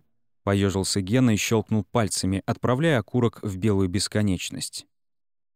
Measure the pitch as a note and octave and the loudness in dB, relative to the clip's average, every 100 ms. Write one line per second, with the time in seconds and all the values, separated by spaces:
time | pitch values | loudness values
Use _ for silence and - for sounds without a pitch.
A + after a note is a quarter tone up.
0 | _ _ _ _ - G2 G2 F#2+ F#2 G#2 | _ _ _ _ 0 2 2 0 -2 -2
1 | F#2 B2+ B2+ G#2 - A#2 - A2 - A#2 | 0 2 4 2 0 -2 0 -2 -2 -2
2 | G2+ - F#2+ G2 - A2 A#2 B2+ E3 C3 | -2 -2 -2 -2 -2 -2 0 0 2 0
3 | - B2 A#2 - G#2+ F#2+ G#2+ G2 F#2+ F2+ | 0 0 0 0 -8 -2 0 2 0 -2
4 | - G#2+ G#2 F2+ - - - - - _ | -2 0 0 -2 -4 -10 -10 -12 -18 _
5 | _ _ _ _ _ | _ _ _ _ _